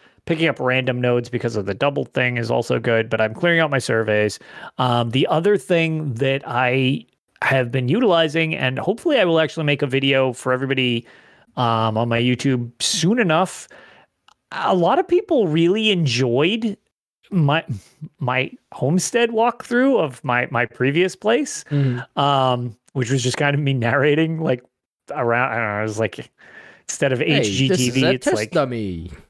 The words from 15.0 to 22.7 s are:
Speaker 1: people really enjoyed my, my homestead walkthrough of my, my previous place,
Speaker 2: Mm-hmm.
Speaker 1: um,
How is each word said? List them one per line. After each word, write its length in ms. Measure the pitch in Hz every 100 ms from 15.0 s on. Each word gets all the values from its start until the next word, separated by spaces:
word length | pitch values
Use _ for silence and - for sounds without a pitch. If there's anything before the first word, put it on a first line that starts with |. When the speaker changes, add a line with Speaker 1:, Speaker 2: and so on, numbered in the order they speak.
| 370
Speaker 1:
people 400 | 349 - 302 185
really 420 | 160 170 208 220
enjoyed 880 | 185 151 117 131 120 170 220 226 196 _ _ _ _ _
my, 340 | 190 143 160 - 104 - _ 151 -
my 320 | 123 131 135 - _
homestead 600 | - 131 175 - 233 233
walkthrough 680 | 226 240 240 - 240 269 240
of 240 | 151 -
my, 240 | 139 123 127
my 160 | 117 120
previous 480 | - 127 151 185 -
place, 480 | 208 240 294 - -
Speaker 2:
Mm-hmm. 480 | 147 135 123 - -
Speaker 1:
um, 580 | 143 139 131 123 123